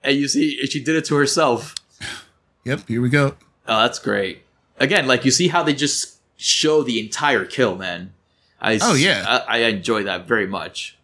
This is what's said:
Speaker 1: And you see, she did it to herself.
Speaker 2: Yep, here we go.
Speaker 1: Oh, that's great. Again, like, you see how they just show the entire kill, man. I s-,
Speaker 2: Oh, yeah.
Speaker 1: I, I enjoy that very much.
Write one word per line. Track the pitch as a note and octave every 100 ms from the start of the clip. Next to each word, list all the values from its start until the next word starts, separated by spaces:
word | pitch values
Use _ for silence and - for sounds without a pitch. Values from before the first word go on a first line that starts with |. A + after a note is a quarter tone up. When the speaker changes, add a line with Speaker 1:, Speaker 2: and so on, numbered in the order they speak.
Speaker 1:
And | C3+ C#3
you | C#3
see, | C#4+ D#3 B2+ C3+
she | D3+
did | B2+ D#3+
it | D3+
to | D3
herself. | C#3 F3+ D3+ A#2 - - _ _ - - - _ _ _
Speaker 2:
Yep, | A#2+ C#3 -
here | A2+
we | B2
go. | C#3+ C#3 - _ _ -
Speaker 1:
Oh, | A2
that's | A#2 -
great. | - G2+ F#2+ E2 _ _ _ -
Again, | C3+ G3 C3
like, | B2
you | C3
see | B2 F3
how | E3+
they | D#3
just | C#3+ C#3+ - - _ _ _
show | - - D#3 D#3
the | B2+ A2+
entire | G#2+ - D3 A#2+
kill, | F#2 - A#2 F#2
man. | F#2 F2 F#2+ - _ _ _ _
I | -
s-, | A2
Speaker 2:
Oh, | -
yeah. | D3 F3 A2 G2 A#2+ -
Speaker 1:
I, | A#2
I | A#2
enjoy | G#2 E2+ A2
that | G2 F2+ F2+
very | A#2 F#2+
much. | F#2+ D#2+ - - _